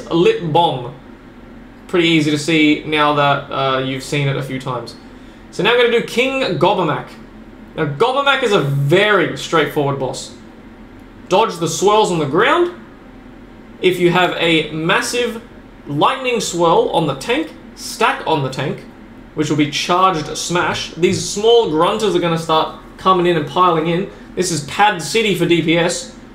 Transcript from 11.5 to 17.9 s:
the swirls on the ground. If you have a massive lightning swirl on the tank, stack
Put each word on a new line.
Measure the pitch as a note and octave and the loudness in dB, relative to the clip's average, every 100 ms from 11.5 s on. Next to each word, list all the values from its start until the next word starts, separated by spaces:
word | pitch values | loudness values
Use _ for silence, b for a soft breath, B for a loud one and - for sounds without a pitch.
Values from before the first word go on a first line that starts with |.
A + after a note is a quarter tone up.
| F3 | 0
the | E3 | -4
swirls | - F#3+ G#3+ F#3+ | 0 2 4 4
on | E3+ | 2
the | C#3 | 0
ground. | D#3 B3 E4+ F4 - - - - - - - - - - - | 2 2 2 0 -4 -18 -20 -20 -20 -20 -20 -20 -20 -20 -2
If | F#3 E3+ | 0 2
you | F3 | 2
have | F3 F3 - | 4 2 0
a | E3+ D#3+ D3 | 0 2 0
massive | D#3 E3 G#3+ B3+ A#3+ A#3+ A3 - - - - - | -4 0 0 -2 -2 -2 -4 -12 -20 -20 -18 -8
lightning | C#3+ G#3 C4 B3+ A#3 | 0 0 0 -2 -2
swirl | - F3 E3+ F#3+ B3 | -2 0 2 4 2
on | E3+ D#3+ | 0 -2
the | C3+ | -2
tank, | - C4 D#4+ - - | -4 -4 -4 -10 -20
stack | - - | -16 -12